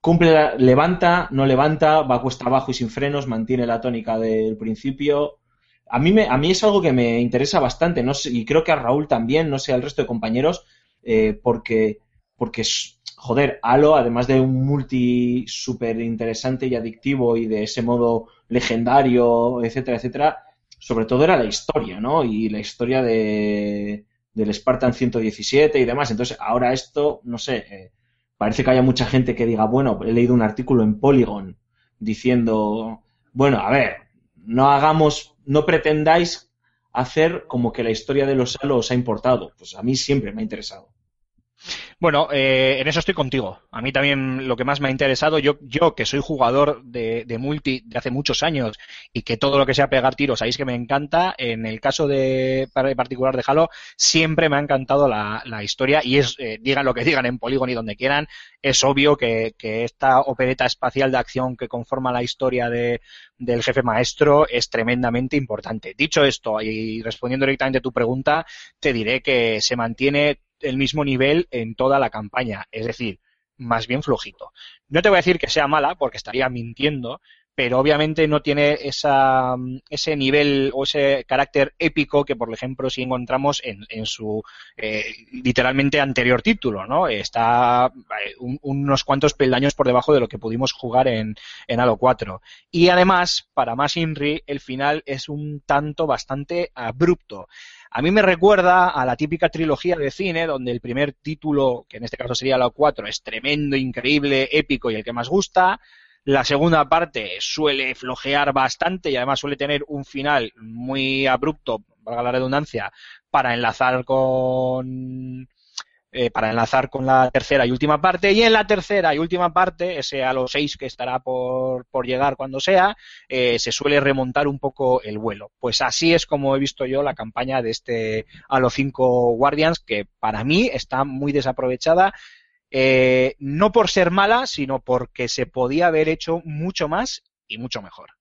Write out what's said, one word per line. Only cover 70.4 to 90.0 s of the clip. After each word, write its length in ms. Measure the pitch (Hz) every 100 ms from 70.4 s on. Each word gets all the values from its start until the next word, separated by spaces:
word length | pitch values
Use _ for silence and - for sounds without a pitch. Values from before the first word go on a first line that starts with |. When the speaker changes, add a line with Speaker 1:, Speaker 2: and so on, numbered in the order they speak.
| _ _
Speaker 2:
el 180 | 147 131
mismo 260 | 135 151
nivel 460 | 143 127 135 160 175
en 240 | 123 113
toda 240 | 107 131 139
la 100 | 120
campaña, 580 | 107 104 123 123 113 -
es 140 | 113
decir, 340 | 117 117 113 92 _ _ _ _
más 280 | 120 113
bien 160 | 110 127
flojito. 520 | 151 117 - _ - _ - - _
No 140 | 156
te 80 | 208
voy 80 | 185
a 20 |
decir 180 | 175 170
que 120 | -
sea 180 | 156 143
mala, 280 | 151 143
porque 200 | 180 135
estaría 320 | - - 123 131
mintiendo, 720 | 123 117 113 147 143 120 147 _ _ _
pero 260 | - 123 127
obviamente 500 | 143 147 160 160 156
no 120 | 151
tiene 360 | 147 143 147 151
esa, 720 | 139 - 147 135 135 131 127 127 127 131 _
ese 260 | 147 -
nivel 560 | 147 135 143 147 139 135
o 120 | 131
ese 400 | 135 151 139 139 -
carácter 460 | 131 139 139 135 _
épico 460 | 165 - 143 147
que, 140 | 139 123
por 140 | 113
ejemplo, 380 | 110 127 131 131
sí 120 | 127
encontramos 600 | 127 127 120 131 143 139
en, 220 | 127 98 107
en 160 | 113
su, 360 | 110 - 107 107 - - - -
eh, 260 | 110 107 - - _
literalmente 640 | - 127 123 127 135 139 151
anterior 420 | 139 127 123 123
título, 460 | 214 220 123 98 98
¿no? 220 | 147 175
Está, 800 | 104 - 117 117 120 123 123 127 131 - 107
eh, 80 | 101 101
un, 180 | 123 139
unos 420 | 143 139 139 135
cuantos 300 | - 139 147
peldaños 420 | - 131 123 139
por 100 | -
debajo 280 | 131 123